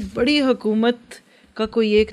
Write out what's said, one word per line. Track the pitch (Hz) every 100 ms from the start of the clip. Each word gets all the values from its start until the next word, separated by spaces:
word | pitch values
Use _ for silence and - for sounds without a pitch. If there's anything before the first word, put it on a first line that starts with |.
| 196
بڑی | 208 240 294
حکومت | 262 247 214 214 233 240 - - _ _ _
کا | - 220
کوئی | 233 220
ایک | 208 214